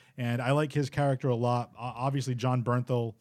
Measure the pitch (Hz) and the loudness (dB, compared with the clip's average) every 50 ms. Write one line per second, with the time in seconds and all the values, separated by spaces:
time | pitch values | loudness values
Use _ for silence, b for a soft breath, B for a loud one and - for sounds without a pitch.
0 | b b b b 123 120 120 117 120 123 139 147 156 147 - 147 143 131 - - | b b b b -4 -2 -2 -2 0 2 2 2 2 0 0 0 -2 0 0 0
1 | 143 139 135 127 - 139 123 113 120 120 120 120 120 - - - 117 123 113 113 | 0 2 0 0 0 0 0 2 2 2 0 0 -2 -6 -10 -12 -10 -10 -6 -4
2 | 123 139 139 143 123 135 127 120 113 127 127 127 117 120 120 123 123 - 127 120 | -2 -2 -2 -2 -2 -2 -2 0 0 2 2 2 2 2 2 0 0 0 0 0
3 | 117 113 110 _ | 0 -2 -6 _